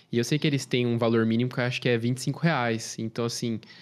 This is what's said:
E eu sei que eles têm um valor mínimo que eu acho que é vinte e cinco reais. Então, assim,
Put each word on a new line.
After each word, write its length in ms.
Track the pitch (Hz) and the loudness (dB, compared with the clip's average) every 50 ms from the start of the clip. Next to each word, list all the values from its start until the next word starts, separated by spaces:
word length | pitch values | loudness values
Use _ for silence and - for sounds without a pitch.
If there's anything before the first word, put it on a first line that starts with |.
| - - | -10 -4
E 60 | - | -2
eu 80 | 117 120 | -2 0
sei 140 | - 156 147 | 0 0 0
que 80 | - | 2
eles 180 | 156 139 131 127 | 0 0 0 -2
têm 220 | - - 123 123 | 0 0 0 2
um 100 | 120 120 | 2 2
valor 300 | 117 120 117 117 113 113 | 2 2 4 4 4 4
mínimo 240 | 113 113 117 123 127 | 4 2 2 0 0
que 100 | - 131 | 0 -2
eu 40 | 123 | -2
acho 180 | 123 123 - | -2 -2 -2
que 60 | - 131 | 0 0
é 100 | 120 113 | 0 2
vinte 200 | 113 120 127 127 | 0 -2 -2 -2
e 20 | |
cinco 180 | - 147 131 - | -4 -6 -4 0
reais. 560 | 160 170 156 131 120 117 113 110 - - - - | 0 2 2 2 0 0 -2 -2 -4 -8 -8 -8
Então, 280 | 113 113 - - 117 | -8 -6 -4 -4 -4
assim, 340 | 117 - - 123 117 113 107 - - - - | -4 -4 -4 -4 -4 -4 -6 -8 -14 -20 -20